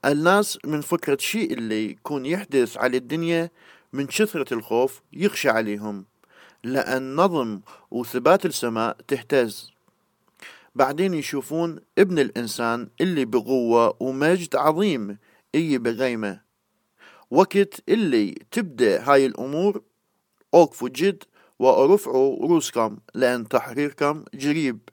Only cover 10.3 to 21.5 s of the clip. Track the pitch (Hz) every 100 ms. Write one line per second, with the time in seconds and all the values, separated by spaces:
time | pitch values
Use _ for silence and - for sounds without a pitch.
10.3 | _ - - _ 127 135 147 190 165 -
11.3 | 143 - 156 170 151 _ - 190 170 127
12.3 | - 117 - 117 117 110 _ 185 160 120
13.3 | 120 113 131 117 117 117 - 127 131 151
14.3 | 180 165 131 147 156 208 135 101 104 _
15.3 | _ _ - 165 131 117 113 131 117 104
16.3 | 90 _ _ _ _ _ _ - _ _
17.3 | 135 190 196 202 - - 226 190 120 101
18.3 | - - 220 190 123 120 92 123 139 135
19.3 | - 131 151 196 196 _ _ _ _ _
20.3 | _ _ 175 165 - 123 131 190 190 -
21.3 | _ _